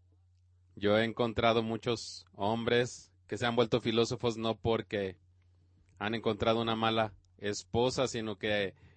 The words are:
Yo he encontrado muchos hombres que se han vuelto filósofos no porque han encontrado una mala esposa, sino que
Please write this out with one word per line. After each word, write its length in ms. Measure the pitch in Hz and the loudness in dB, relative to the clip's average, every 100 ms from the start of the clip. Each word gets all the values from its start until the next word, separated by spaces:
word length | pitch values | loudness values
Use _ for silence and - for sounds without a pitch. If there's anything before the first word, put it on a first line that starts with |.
| _ _ _ _ _ _ _ | _ _ _ _ _ _ _
Yo 240 | - 101 107 | -2 2 4
he 60 | |
encontrado 580 | 113 107 120 110 113 113 | 2 0 -2 2 2 4
muchos 640 | 113 113 127 113 - - - | 0 -2 -2 -4 -6 -16 -18
hombres 800 | - 101 117 117 120 123 - - _ - | -4 -2 0 2 2 2 -4 -20 _ -10
que 120 | 104 | -4
se 80 | 120 | 0
han 100 | 117 | 2
vuelto 240 | 113 123 | 2 2
filósofos 560 | 120 113 117 123 120 110 | 2 2 2 0 -2 -2
no 200 | 113 107 | -2 -2
porque 600 | 117 113 - 104 95 92 _ _ _ _ _ _ _ - | 0 -2 -2 -4 -4 -8 _ _ _ _ _ _ _ -8
han 160 | 104 | -4
encontrado 460 | 113 113 104 113 113 | -2 -2 0 2 2
una 160 | 113 113 | 0 0
mala 380 | 113 113 107 - _ _ | 0 0 -2 -6 _ _
esposa, 680 | 104 104 - 117 127 131 123 | -6 -6 -4 0 0 0 -2
sino 280 | 120 110 101 | -4 -8 -6
que 380 | 107 104 95 - - | -2 0 -2 -6 -20